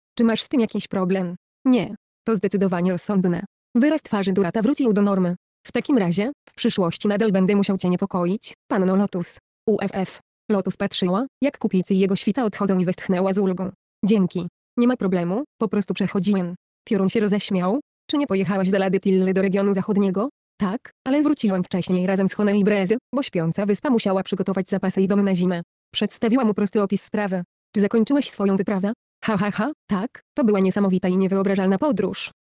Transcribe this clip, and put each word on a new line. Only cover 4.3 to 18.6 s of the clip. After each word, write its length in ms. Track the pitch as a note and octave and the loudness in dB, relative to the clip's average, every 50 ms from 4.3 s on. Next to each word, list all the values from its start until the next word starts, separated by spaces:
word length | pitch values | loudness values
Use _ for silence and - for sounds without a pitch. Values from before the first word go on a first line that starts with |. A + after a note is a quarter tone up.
| F#3+ | 2
Durata 280 | F#3+ G3 E3+ E3 A3+ | 2 0 0 0 0
wrócił 320 | G#3 A#3+ D4 - C#4+ A#3 G#3+ | 0 0 0 2 2 2 2
do 80 | G3+ | 2
normy. 340 | G3+ G3+ G3 F#3+ F3+ F3 F3+ - _ _ _ _ - - | 2 2 2 2 0 0 -2 -4 _ _ _ _ -14 -8
„W 40 | |
takim 260 | - B3 - - D4 A#3+ | -6 -4 0 2 2 2
razie, 340 | G3 E3+ F3 F3 G3+ B3+ C#4+ - _ - | 2 2 0 0 -2 -4 -6 -8 _ -20
w 40 | - | -8
przyszłości 520 | - - A#3+ - - F#3 E3 E3 - - G#3 | -4 -2 0 0 0 0 0 -2 -2 -2 0
nadal 240 | G3+ G#3 A3+ A3 | 0 2 2 2
będę 240 | F#3 G3 F#3+ F#3 G#3 | 2 2 2 4 2
musiał 220 | G3+ G3 - G3+ F#3+ | 2 2 0 0 0
cię 120 | - F3+ | 0 0
niepokoić, 640 | F3+ F3+ G3+ G3 - F#3+ F3 F3 F#3+ A3+ - - - - _ - | 0 0 -2 -2 -2 -2 -2 -2 -2 -4 -6 -12 -16 -18 _ -4
panno 280 | D4 G3+ G3+ F#3+ F#3 | 0 0 2 2 2
Lotus. 440 | F#3+ G#3 G3 - F#3 F3 - - - - _ _ _ _ - | 2 2 0 -2 -4 -6 -8 -10 -14 -16 _ _ _ _ -2
U 80 | G3+ - | 0 0
F 100 | - F#3+ - | -2 -4 -4
F”. 260 | G3 F#3+ - - - - _ _ _ _ - | -4 -6 -6 -8 -12 -20 _ _ _ _ -2
Lotus 260 | G#3+ G3 F#3+ G3 F#3 - | 0 0 0 -2 -4 -4
patrzyła, 480 | G3+ G3 - - G3+ F#3 F3+ G3 C4+ C4+ - _ - | -4 -4 -4 -2 -2 0 0 -2 -2 -4 -4 _ -2
jak 140 | C#4+ D4 - | -2 -2 -2
kupiec 340 | - A3+ - F#3 F3 - | -4 -2 0 -2 0 0
i 80 | G3+ F#3 | 2 2
jego 160 | G3 F#3+ G3 | 2 2 0
świta 300 | F3+ - - G3 - B3+ | 0 -2 -2 -2 0 -2
odchodzą 340 | G#3+ - - G3+ G3 F#3+ F#3 | -2 -2 -2 -2 0 2 2
i 60 | F#3 | 2
westchnęła 480 | E3+ F3+ - - - F#3+ F3+ F#3+ G3 F#3+ | 0 -2 -4 -2 -2 0 0 2 0 0
z 40 | G3 | 0
ulgą. 340 | G3+ F#3+ F#3 F3+ F#3+ F#3 - _ _ _ _ _ - | 0 0 0 -2 -4 -8 -10 _ _ _ _ _ 0
„Dzięki. 420 | F#3+ A3+ G#3+ F#3 E3+ - F#3 E3+ F3 - _ _ _ _ - | 2 2 2 2 0 -2 -4 -8 -8 -10 _ _ _ _ 0
Nie 100 | A#3+ A#3+ | 2 2
ma 100 | B3+ B3 | 2 2
problemu, 460 | A3+ - F#3 F3+ F3 E3+ F#3 A3+ D4 - _ - | 0 0 0 0 0 0 -2 -4 -4 -6 _ -4
po 80 | A#3 G3+ | -4 -2
prostu 260 | - G#3 G3+ - F#3+ | 0 -2 -2 -2 -2
przechodziłem”. 640 | - G3+ F3+ - G3+ F3+ F#3+ G#3 F#3+ F3+ F3 F3+ - _ _ _ _ _ - | -2 -2 -2 -2 -2 0 0 0 0 0 -2 -6 -10 _ _ _ _ _ -2
Piorun 220 | A3+ G3 F#3+ G3 | 0 2 2 2
się 100 | - A#3 | 2 0
roześmiał. 600 | G#3 G#3 G3+ G#3 - - G3+ F#3 F3 F#3 G3+ C#4+ - _ _ _ _ - | 0 2 0 0 -2 -2 -2 0 0 0 -2 -2 -4 _ _ _ _ -4
„Czy 80 | - D4 | -2 -2
nie 100 | C#4+ - | 0 0
pojechałaś 420 | G3 F#3+ F#3+ D3+ G3+ G3 | 0 0 0 0 0 0